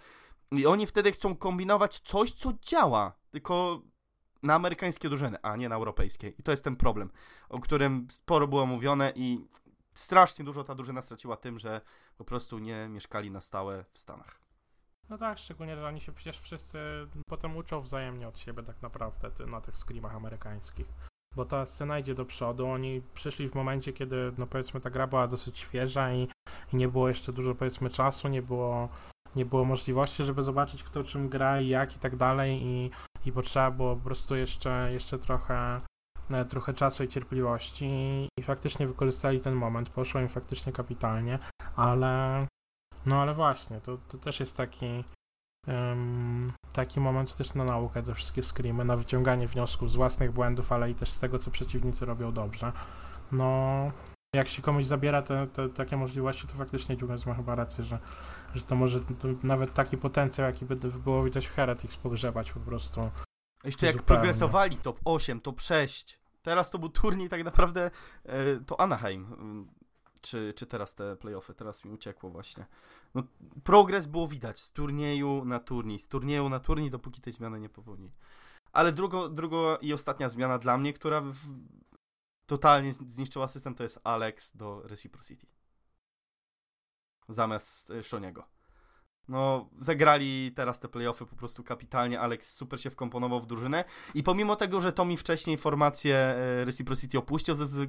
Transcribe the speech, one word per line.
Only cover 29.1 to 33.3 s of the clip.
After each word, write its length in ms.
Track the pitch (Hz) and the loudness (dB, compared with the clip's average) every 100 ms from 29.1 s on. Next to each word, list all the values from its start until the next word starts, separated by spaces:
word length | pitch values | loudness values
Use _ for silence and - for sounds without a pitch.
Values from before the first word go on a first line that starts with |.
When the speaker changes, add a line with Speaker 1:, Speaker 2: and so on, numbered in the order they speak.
| - - 131 | -20 -6 -2
Speaker 2:
nie 100 | 127 | 2
było 200 | 131 127 | 2 4
możliwości, 580 | 131 - 131 143 - | 2 2 2 2 0
żeby 200 | 139 135 | 0 0
zobaczyć, 400 | 139 135 143 139 | 2 2 0 -2
kto 200 | - 147 | -6 -6
czym 260 | 135 139 135 | -4 -2 -2
gra 320 | 131 135 139 | 2 2 4
i 60 | 131 | 4
jak 280 | 131 135 - | 2 2 -2
i 40 | |
tak 160 | 131 127 | -4 2
dalej 460 | 127 135 135 131 | 4 4 2 0
i, 280 | 123 123 127 - - - | 0 -2 -2 -6 -14 -2
i 60 | 123 | 0